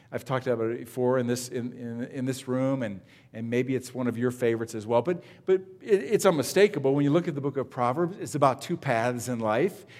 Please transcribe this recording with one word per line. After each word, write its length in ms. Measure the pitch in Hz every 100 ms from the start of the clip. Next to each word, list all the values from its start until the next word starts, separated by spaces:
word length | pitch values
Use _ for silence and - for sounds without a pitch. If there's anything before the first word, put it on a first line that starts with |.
| -
I've 140 | 123 -
talked 220 | 131 123
about 240 | 113 113
it 80 | 123
before 380 | 127 127 123 127
in 100 | 120
this, 220 | 123 -
in, 240 | 127 123
in, 300 | 123 120 117 120
in 200 | 135 127
this 220 | 127 -
room, 360 | 127 131 135
and, 180 | 110 95 - - -
and 160 | 110 117
maybe 260 | 120 131 127
it's 180 | -
one 140 | 127 123
of 100 | 113
your 140 | 123
favorites 440 | 123 117 117 113 110
as 120 | 104
well. 140 | 117
But, 220 | 170 180 - - -
but 160 | 190 185 -
it, 220 | - 196
it's 220 | 180 208 190
unmistakable. 680 | 156 123 180 208 151 135 143
When 80 |
you 80 | 143
look 160 | 170 175
at 80 | 143
the 60 |
book 160 | 139 135
of 120 | 123
Proverbs, 480 | - 120 139 175 208
it's 180 | 151 143
about 260 | 135 123
two 140 | - 170
paths 520 | 139 117 123 123 110
in 120 | 117
life. 460 | 110 113 190 - -